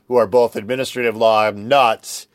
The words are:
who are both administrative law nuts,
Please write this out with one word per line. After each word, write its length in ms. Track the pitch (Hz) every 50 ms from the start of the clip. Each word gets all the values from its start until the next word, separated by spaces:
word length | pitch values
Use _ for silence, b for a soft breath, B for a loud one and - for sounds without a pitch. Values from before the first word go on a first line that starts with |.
| b -
who 80 | 123
are 100 | 123 113
both 300 | 95 98 123 120 113 -
administrative 600 | - 104 104 127 131 131 - - 127 120 117 104
law 340 | 110 113 113 110 107 107 107
nuts, 720 | 101 101 101 117 139 139 127 113 110 - - - - - - _ _